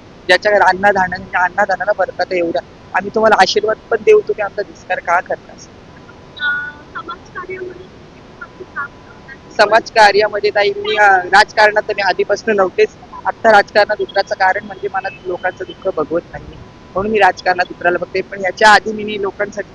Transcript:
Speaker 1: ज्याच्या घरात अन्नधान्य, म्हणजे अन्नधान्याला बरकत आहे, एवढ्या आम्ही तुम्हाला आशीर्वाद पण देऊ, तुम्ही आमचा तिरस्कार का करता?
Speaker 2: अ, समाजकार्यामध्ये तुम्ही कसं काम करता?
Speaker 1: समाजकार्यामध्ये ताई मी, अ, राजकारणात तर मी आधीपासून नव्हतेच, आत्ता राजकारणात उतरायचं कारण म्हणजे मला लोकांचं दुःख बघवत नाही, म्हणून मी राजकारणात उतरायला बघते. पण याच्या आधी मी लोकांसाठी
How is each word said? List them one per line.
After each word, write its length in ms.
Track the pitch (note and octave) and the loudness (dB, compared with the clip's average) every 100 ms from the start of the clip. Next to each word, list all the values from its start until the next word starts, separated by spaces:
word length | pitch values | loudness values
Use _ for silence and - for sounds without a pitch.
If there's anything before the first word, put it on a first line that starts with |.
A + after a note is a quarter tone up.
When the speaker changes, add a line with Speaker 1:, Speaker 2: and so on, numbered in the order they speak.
| - - - | -16 -6 0
Speaker 1:
ज्याच्या 260 | F3+ G#3 | 2 2
घरात 160 | G3+ F3+ | 4 4
अन्नधान्य, 480 | F#3 G3+ G3 F3+ F#3 | 4 2 2 -2 -6
म्हणजे 200 | F#3+ F#3 | -6 -2
अन्नधान्याला 540 | F3+ F#3 G3+ F3+ F#3+ G#3 | -2 0 -2 -2 -2 -2
बरकत 220 | F3+ - | -4 -4
आहे, 180 | F3+ F#3 | -4 -4
एवढ्या 240 | E3+ E3+ - - - | -2 -4 -8 -16 -6
आम्ही 160 | F3+ G3 | -6 -4
तुम्हाला 220 | A3 A3 F#3+ | 0 4 4
आशीर्वाद 380 | F#3 G#3 G#3+ A3 - | 2 0 -2 -4 -4
पण 60 | - | 0
देऊ, 200 | - G#3+ | 4 4
तुम्ही 220 | - - | 2 -4
आमचा 200 | G3 - | -6 -8
तिरस्कार 360 | G3+ - - F#3 | -10 -12 -8 -6
का 220 | - F3 | -2 -2
करता? 320 | F#3 E3+ - | -2 -8 -10
Speaker 2:
अ, 960 | - - - - - - - - - C6+ C6+ C6+ C6+ - | -20 -20 -20 -20 -20 -20 -20 -20 -8 -6 -4 -8 -14 -18
समाजकार्यामध्ये 880 | C6+ - - - F#4 F#4 F#4 F#4 - | -16 -16 -16 -14 -12 -12 -12 -12 -14
तुम्ही 380 | - - - - - - | -20 -20 -20 -20 -20 -20
कसं 360 | - - F#4 - | -20 -18 -14 -12
काम 100 | C#4 | -12
करता? 760 | - - - - - - - | -14 -20 -20 -20 -20 -6 -2
Speaker 1:
समाजकार्यामध्ये 880 | G3+ A3+ - A3+ G#3 G3 G#3+ G#3 G#3 | 2 2 2 4 6 4 0 0 -2
ताई 200 | G#3 G3+ | 0 0
मी, 260 | G3+ G3+ G#3+ | -2 -2 2
अ, 200 | G#3 F#3 | 4 4
राजकारणात 680 | F3+ G3 G#3 A3+ G#3 G#3 G#3 | 4 2 4 2 2 2 -2
तर 60 | G3+ | -2
मी 60 | |
आधीपासून 540 | G3 F3+ G3+ G3+ - G3+ | -2 0 -2 -2 -2 0
नव्हतेच, 320 | F#3 G#3+ G#3+ - - - F#3+ | 0 0 -2 -2 -20 -10 -8
आत्ता 260 | - A3+ | 0 4
राजकारणात 440 | G3+ G3 G#3+ G3+ G#3 | 4 4 0 0 -2
उतरायचं 340 | F#3+ G3 G3 | -4 -4 -4
कारण 300 | G3+ F#3+ G3 | -2 -2 -2
म्हणजे 240 | G#3 F#3 G3 | -8 -12 -8
मला 160 | F#3+ F#3+ - F#3 | -6 -8 -10 -10
लोकांचं 380 | F3 F3+ F3+ F3 | -6 -6 -8 -12
दुःख 240 | - F#3+ E3+ | -8 -6 -4
बघवत 240 | D3 E3+ - | -4 -6 -8
नाही, 120 | D3 - - - - - | -14 -18 -20 -20 -20 -10
म्हणून 180 | F#3 G#3 | -6 -2
मी 60 | A3 | 2
राजकारणात 460 | F#3 - F#3 F3+ F3+ | 2 2 -2 -2 -4
उतरायला 280 | - F3 F3 | -4 -2 -2
बघते. 220 | F3 F#3+ | -4 -6
पण 200 | F#3 G3 | -8 -8
याच्या 300 | F#3 - G#3+ | -8 2 4
आधी 220 | G3 A3 | 4 2
मी 300 | G#3+ G#3 G#3 | -8 -8 -6
लोकांसाठी 520 | G3 - G3+ G3+ - | -6 -6 -8 -8 -12